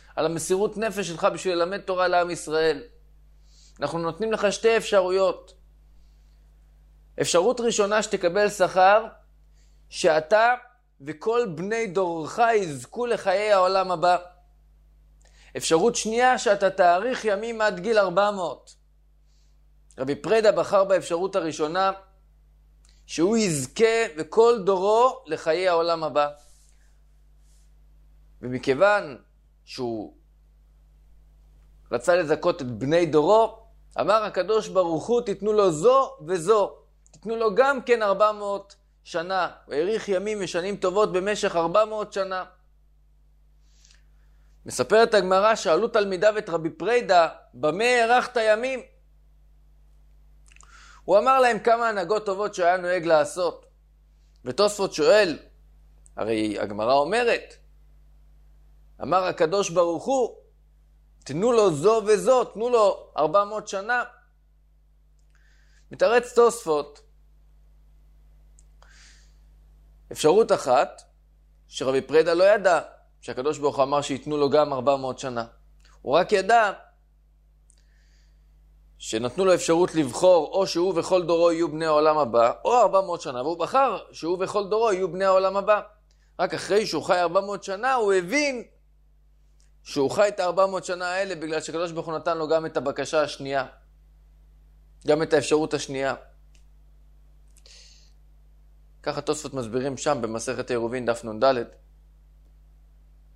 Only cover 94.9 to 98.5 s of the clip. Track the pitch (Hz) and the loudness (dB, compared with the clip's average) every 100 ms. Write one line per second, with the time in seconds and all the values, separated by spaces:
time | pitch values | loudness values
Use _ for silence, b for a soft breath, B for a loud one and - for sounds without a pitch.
94.9 | - 139 151 160 156 - 151 156 147 - | -12 0 0 2 0 2 0 0 -4 -6
95.9 | 135 135 131 - - - - - _ _ | -6 -4 -6 -10 -20 -20 -20 -20 _ _
96.9 | _ _ _ _ _ _ _ - b b | _ _ _ _ _ _ _ -20 b b
97.9 | b b _ _ _ _ | b b _ _ _ _